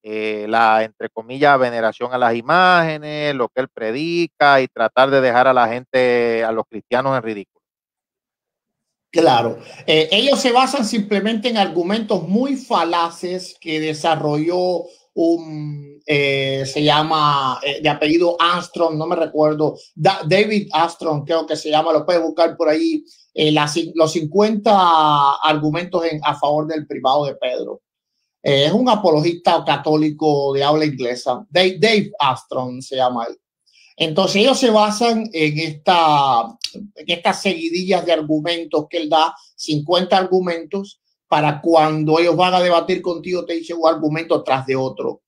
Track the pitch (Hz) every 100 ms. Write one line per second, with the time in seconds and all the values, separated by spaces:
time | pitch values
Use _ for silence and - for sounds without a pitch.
0 | 107 110 107 107 107 113 113 110 110 _
1 | 110 - 113 135 147 135 127 117 113 -
2 | 123 127 120 117 120 170 180 175 165 151
3 | 151 151 147 139 117 - 131 - 113 127
4 | 165 170 170 _ 147 139 131 - 113 -
5 | 135 139 131 120 127 127 117 123 127 131
6 | 127 123 120 113 113 113 - 110 _ 120
7 | 135 131 113 104 95 _ _ _ _ _
8 | _ _ _ _ _ _ _ _ _ _
9 | _ 170 160 120 117 113 - - - 156
10 | 156 196 269 262 254 240 254 285 214 233
11 | 202 202 202 226 254 226 185 165 175 220
12 | 214 202 175 208 277 262 - 202 165 175
13 | 170 170 180 185 180 - 160 156 156 151
14 | 165 151 151 147 160 180 180 175 - _
15 | _ - 165 165 160 151 151 147 143 143
16 | - 147 139 139 135 135 135 151 147 147
17 | 156 156 147 143 131 123 143 139 151 147
18 | 151 165 175 175 170 175 175 - 165 156
19 | 160 175 156 151 151 151 151 - - -
20 | 160 - 156 190 214 208 156 156 165 -
21 | 165 147 147 165 156 156 156 151 160 156
22 | - 180 165 165 165 - 160 156 165 156
23 | - _ _ - 151 151 147 170 165 165
24 | 160 165 151 180 214 214 220 202 180 160
25 | 151 147 139 139 156 156 151 160 180 180
26 | 165 151 151 139 143 151 156 156 147 139
27 | 131 143 143 - 127 123 104 104 _ _
28 | _ _ _ _ 147 139 143 214 254 208
29 | 190 151 170 170 - 170 160 135 156 156
30 | 156 151 156 143 139 139 143 156 151 131
31 | 123 120 135 123 - 170 185 185 214 220
32 | 202 - 143 123 _ 135 127 123 131 131
33 | 127 120 117 - _ _ _ _ _ _
34 | 160 156 190 202 240 262 247 214 208 208
35 | 233 226 220 165 156 151 160 151 - 175
36 | 160 147 139 123 - - - - - -
37 | - 175 208 185 196 165 165 170 185 180
38 | 170 160 151 156 156 170 160 156 156 175
39 | 156 160 160 - _ _ - 151 147 180
40 | 185 196 185 185 180 170 160 196 196 _
41 | _ _ _ 151 151 147 165 165 156 156
42 | 156 156 170 160 180 180 180 170 165 180
43 | 180 165 180 180 - 165 165 170 160 156
44 | 151 156 165 160 - 131 131 131 131 -
45 | 131 -